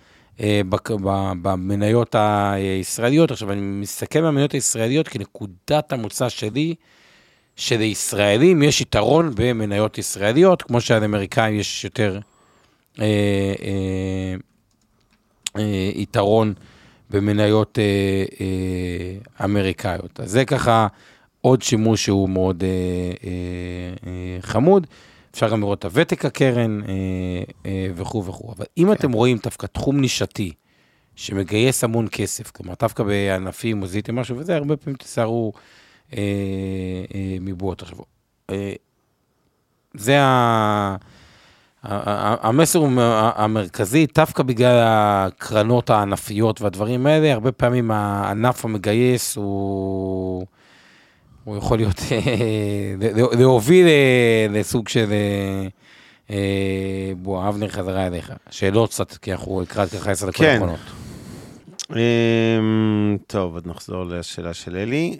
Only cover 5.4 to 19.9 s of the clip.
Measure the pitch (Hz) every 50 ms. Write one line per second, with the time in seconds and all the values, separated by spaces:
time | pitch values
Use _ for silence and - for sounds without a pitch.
5.4 | 107 98 87 90 _ - 147 151 147 - 139 123 110 101 - - 131 120 - -
6.4 | 110 110 113 135 156 165 170 - _ _ _ _ _ _ _ _ _ _ _ _
7.4 | _ _ _ - - - 123 110 107 110 101 - - - 117 98 104 104 101 117
8.4 | 147 185 185 151 143 151 - - 143 - - 107 104 120 143 160 170 156 117 98
9.4 | 117 127 120 113 107 101 101 101 107 107 - - 95 - - 98 98 107 117 151
10.4 | 180 190 180 - - - 123 120 - - 120 110 107 104 104 104 98 95 - 120
11.4 | 113 110 107 104 98 - - - - 98 - - 107 101 92 101 104 - _ _
12.4 | _ _ _ _ _ _ _ _ _ _ _ - 110 107 107 104 101 101 101 98
13.4 | 98 98 98 - - 101 98 98 95 95 95 95 95 95 95 95 95 95 92 92
14.4 | - _ _ _ _ _ _ _ _ _ _ _ _ _ _ _ _ _ _ _
15.4 | _ - - 101 107 107 101 95 95 101 - 85 104 - - 117 101 101 107 113
16.4 | 110 107 98 - - - _ _ - - _ _ _ _ 101 101 101 104 104 104
17.4 | 107 107 107 110 104 - _ 117 104 101 98 98 98 98 95 98 95 - - -
18.4 | 98 95 92 92 92 92 92 90 92 90 87 90 87 90 95 98 113 - _ -
19.4 | 104 98 104 104 95 95 87 - - 98